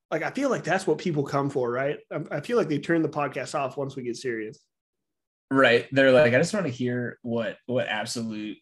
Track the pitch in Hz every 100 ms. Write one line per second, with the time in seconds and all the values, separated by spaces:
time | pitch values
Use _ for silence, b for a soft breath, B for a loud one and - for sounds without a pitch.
0 | - 160 151 254 277 180 147 185 - 151
1 | 185 147 139 139 139 139 120 123 139 151
2 | - 160 160 156 143 240 156 143 147 165
3 | 156 151 143 135 123 156 131 143 139 139
4 | 120 117 131 113 107 143 _ _ _ _
5 | _ _ _ _ - 135 127 120 - 135
6 | 135 127 120 123 170 214 165 120 123 123
7 | 120 - 120 117 107 - - 123 - 107
8 | 117 123 113 107 107 -